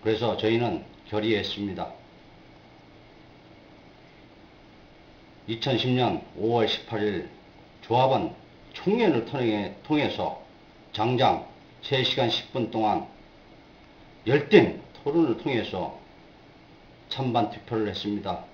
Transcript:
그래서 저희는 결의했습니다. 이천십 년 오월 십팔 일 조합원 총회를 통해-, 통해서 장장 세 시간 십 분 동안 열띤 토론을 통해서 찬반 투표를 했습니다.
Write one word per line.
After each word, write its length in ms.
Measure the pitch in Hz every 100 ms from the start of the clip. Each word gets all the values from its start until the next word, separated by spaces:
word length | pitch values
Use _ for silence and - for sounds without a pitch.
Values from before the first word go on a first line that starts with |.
그래서 340 | 107 107 117 92
저희는 480 | 110 117 120 82 - - -
결의했습니다. 840 | 107 107 107 95 - 101 92 82 - - - - - - - - - - - - - - - - - - - - - - - - - - - - - - - - - - - -
이천십 420 | 113 - 120 127
년 320 | 127 170 170 - -
오월 320 | 107 117 107
십팔 340 | - - 110
일 260 | 104 92 - - - - - -
조합원 540 | - 113 131 127 85 - - - -
총회를 500 | - - 226 220 131 110
통해-, 480 | 139 120 104 95 -
통해서 600 | - 151 123 - 85 - - - - - -
장장 540 | - 117 123 123 95 - - - -
세 240 | - 135
시간 240 | 123 - 120
십 240 | 113 -
분 180 | 135 107
동안 380 | 110 110 98 - - - - - - - - - - - - 107
열띤 540 | 143 - 202 104 - - -
토론을 360 | 143 160 156 110
통해서 640 | 151 123 98 95 82 - - - - - - - - - - - -
찬반 380 | - 131 117 117
투표를 380 | - - 113 104
했습니다. 540 | 92 104 101 92 90 -